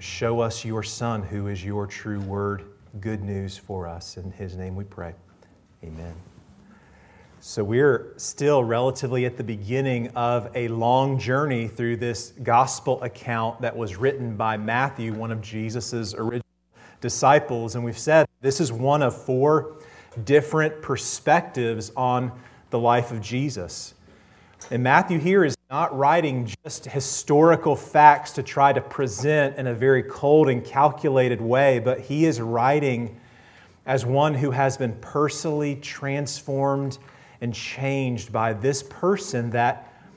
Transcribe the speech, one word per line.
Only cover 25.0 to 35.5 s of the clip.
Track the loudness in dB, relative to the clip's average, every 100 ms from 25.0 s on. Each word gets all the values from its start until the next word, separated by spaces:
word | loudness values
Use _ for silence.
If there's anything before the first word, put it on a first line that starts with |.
| 6 0
here | 4 4
is | 4 0 -6
not | -2 -2 2
writing | 4 4 2 -2 -4 -8
just | -12 -14 -8
historical | -6 -6 -6 2 6 8 6 2 -2
facts | 0 8 10 10 2
to | -8
try | -4 4 4
to | 4
present | -2 -4 -4 -2 0 2 2 0
in | -4
a |
very | 2 4 4
cold | 2 -2 4 6 6
and | 2
calculated | 0 4 4 4 0 4 2 2
way, | 0 4 4 4
but | 0 -4
he | -4 0
is | 2 2
writing | -2 0 2 2 0 -2 -6 -10 -20 -20 -20 -20 -20 _
as | -4 -2 0
one | 2 2
who | 0 -2
has | 0 0 0
been | -6 -6
personally | -6 -2 -2 -2 -4